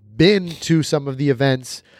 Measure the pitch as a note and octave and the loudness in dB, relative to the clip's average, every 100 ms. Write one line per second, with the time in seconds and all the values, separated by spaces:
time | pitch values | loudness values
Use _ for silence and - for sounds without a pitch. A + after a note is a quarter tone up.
0 | G#2 G#2+ E3+ G#3 F3 D#3 - E3 C#3+ D3+ | -8 0 2 2 -2 -8 0 0 2 -2
1 | C#3 C3 C#3+ B2 C#3 C3 B2+ - - _ | -4 -2 0 2 2 0 -4 -16 -18 _